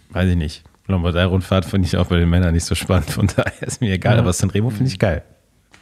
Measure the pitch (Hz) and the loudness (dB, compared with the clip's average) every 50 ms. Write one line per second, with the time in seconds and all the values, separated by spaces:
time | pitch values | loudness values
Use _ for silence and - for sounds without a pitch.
0 | _ _ - 87 92 92 87 87 78 78 - - _ - _ _ _ - 98 90 | _ _ -4 -2 0 0 0 0 -2 -4 -8 -10 _ -20 _ _ _ -4 -2 -2
1 | 85 87 85 85 92 90 92 95 90 - 98 95 82 - - 95 90 85 - 90 | 0 0 0 2 2 2 2 0 0 2 2 2 2 2 2 0 0 0 2 0
2 | 90 - 90 85 85 85 85 90 92 87 82 82 - - 92 - - - 95 92 | 0 2 2 2 2 4 4 2 2 2 2 0 0 -2 -4 -6 -2 0 0 0
3 | 76 - - - 101 95 - - - - - - - - - - 127 101 95 90 | 0 -2 -2 0 0 0 0 0 -4 -4 -4 -10 -10 -10 -6 -4 -2 -2 -2 -2
4 | - - - - - 87 90 - - 95 - 101 110 127 107 101 101 - 95 - | 0 2 2 2 2 2 0 0 -2 -2 0 0 -2 -2 -2 -2 -4 -4 -2 0
5 | 117 98 78 76 - _ _ _ _ _ _ _ _ _ _ - | -2 0 0 -2 -6 _ _ _ _ _ _ _ _ _ _ -20